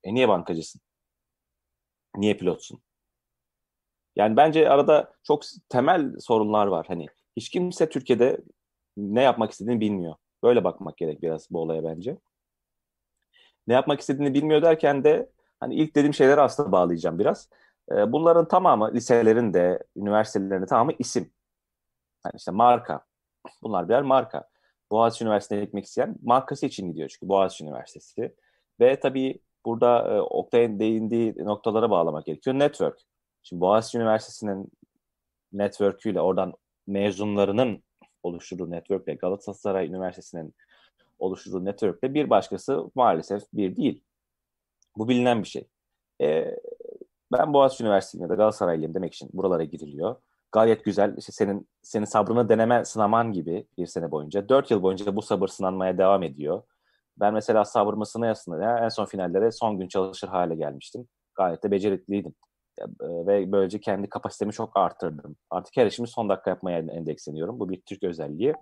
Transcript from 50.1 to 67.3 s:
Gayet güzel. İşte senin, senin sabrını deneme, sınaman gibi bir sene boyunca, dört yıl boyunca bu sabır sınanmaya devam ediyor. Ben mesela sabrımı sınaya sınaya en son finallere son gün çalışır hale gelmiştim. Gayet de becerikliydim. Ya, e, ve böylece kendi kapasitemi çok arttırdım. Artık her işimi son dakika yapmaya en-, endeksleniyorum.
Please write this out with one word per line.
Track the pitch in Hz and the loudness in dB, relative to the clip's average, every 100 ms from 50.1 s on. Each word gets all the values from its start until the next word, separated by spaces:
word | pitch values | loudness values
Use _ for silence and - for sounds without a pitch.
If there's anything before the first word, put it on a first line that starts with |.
| 127 _ _ _ | -6 _ _ _
Gayet | 110 113 107 | 2 4 4
güzel. | 107 95 101 - | 0 0 0 -2
İşte | - | -10
senin, | - 101 98 - _ | -2 -2 -2 -10 _
senin | - 113 | -8 -6
sabrını | 107 110 101 113 110 | -2 0 2 2 4
deneme, | 110 113 120 | 4 4 2
sınaman | - 110 101 113 117 | 0 -2 2 2 0
gibi | 95 78 90 - - | -4 -6 -6 -8 -10
bir | 87 | -8
sene | 90 82 | -6 -6
boyunca, | 76 76 101 104 | -6 -6 -4 2
dört | 135 135 | 2 2
yıl | 107 | 0
boyunca | 92 92 101 101 | 2 -2 -4 -6
bu | |
sabır | - 101 95 | -2 -2 -2
sınanmaya | - 95 95 92 92 | -4 -4 -2 -2 2
devam | 95 98 | 4 4
ediyor. | 82 69 73 90 - _ _ _ _ - | 0 -6 -6 -6 -8 _ _ _ _ -2
Ben | 104 | -2
mesela | 107 - 107 | 0 2 2
sabrımı | 104 117 104 107 107 | 2 0 0 -2 -6
sınaya | 113 117 | -4 -4
sınaya | 107 - 82 107 120 | -4 -8 -6 -2 -2
en | 113 | -2
son | 110 | -4
finallere | 101 98 90 95 113 | -6 -4 -2 0 0
son | - 110 101 | 0 -4 -4
gün | 90 | -4
çalışır | 101 95 92 92 | -4 -4 -6 -6
hale | 95 87 | -2 -2
gelmiştim. | 80 73 71 - 120 123 _ _ | -4 -6 -10 -14 -18 -18 _ _
Gayet | - 92 82 | -2 -2 -2
de | 104 | -2
becerikliydim. | 98 101 95 - 101 85 - _ _ _ - | 0 0 -2 -4 -6 -6 -14 _ _ _ -16
Ya, | - - | -16 -12
e, | 80 85 87 | -10 -4 0
ve | 101 92 | 0 2
böylece | 101 95 104 | 0 0 -2
kendi | 110 98 101 | -4 -4 -4
kapasitemi | 101 110 - 104 | -8 -10 -6 -6
çok | 110 110 98 | -6 -4 0
arttırdım. | 87 - 87 78 76 76 - | 0 -2 -8 -8 -14 -20 -10
Artık | 90 - - | -8 -4 0
her | - | 2
işimi | - 117 | 0 -8
son | - 104 | -4 -4
dakika | 92 - | -2 -4
yapmaya | 92 95 85 | -4 -4 -6
en-, | 82 | -6
endeksleniyorum. | 85 78 76 - | -8 -10 -10 -12